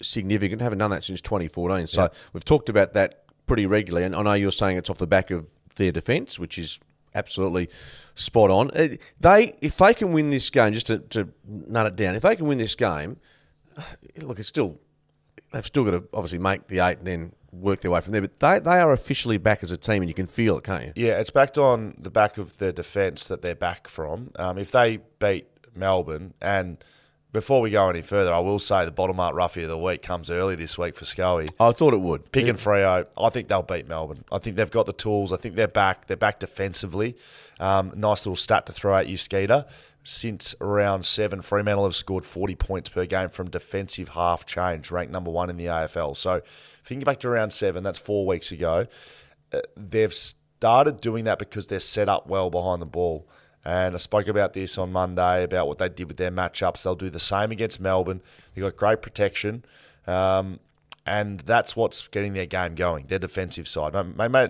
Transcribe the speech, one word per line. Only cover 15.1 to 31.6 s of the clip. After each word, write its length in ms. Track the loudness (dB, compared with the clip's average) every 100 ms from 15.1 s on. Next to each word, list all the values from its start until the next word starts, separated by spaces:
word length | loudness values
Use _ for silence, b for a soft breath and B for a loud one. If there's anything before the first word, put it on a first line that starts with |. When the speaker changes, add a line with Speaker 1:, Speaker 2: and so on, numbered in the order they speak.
| _ _ -20 _
Speaker 1:
they've 120 | -10 -2
still 180 | 0
got 80 | 2
to 120 | 0 -2
obviously 260 | -8 -6 -2
make 280 | 0 -2 -2
the 120 | 2
eight 180 | 2 0
and 80 | -4
then 260 | -6 -8 -16 _
work 280 | -4 -2 0
their 100 | 0
way 100 | 0
from 120 | 0
there. 100 | -2
But 180 | -2 2
they, 180 | 4 4
they 180 | 4 6
are 140 | 6
officially 440 | 4 0 -4 0 2
back 260 | 2 0
as 80 | -2
a 60 | -6
team, 240 | 0 0
and 60 | 0
you 60 |
can 100 | -4 -4
feel 300 | 0 2 2
it, 80 |
can't 200 | -2 -6 -6
you? 60 | -2
Speaker 2:
Yeah, 240 | 0 2
it's 80 | 2
backed 280 | 2 2 2
on 380 | 4 2 -2 -12
the 120 | -2
back 280 | 2 2 0
of 180 | -12 -6
their 140 | -4
defence 560 | -4 -4 -2 -2 -2 -6
that 140 | -6
they're 120 | -6
back 340 | -4 -4 -6 -12
from. 420 | -10 -8 -8 -10 -8
Um, 200 | -6 -6
if 140 | 0
they 300 | 4 4 2 -10 _
beat 280 | 0 0 -6 _ _
Melbourne, 580 | -4 0 0 0 -8 -10 -6
and 420 | -2 -2 -2 -10 b b b b _
before 300 | -6 2 2
we 100 | 4
go 180 | 4 4
any 100 | 2
further, 300 | 0 2 4
I 60 | 2
will 180 | 2 0
say 260 | 2 2 2
the 40 |
bottom 300 | 0 -2 0
art 140 | -2
roughie 280 | 0 -2 -2
of 60 | -6
the 80 | -4
week 220 | -2 -4
comes 280 | -4 -6 -4
early 240 | -2 -2
this 220 | -2 -6 -4
week 180 | -6 -6
for 80 |
Scully. 420 | -8 -2 0 0 -2 2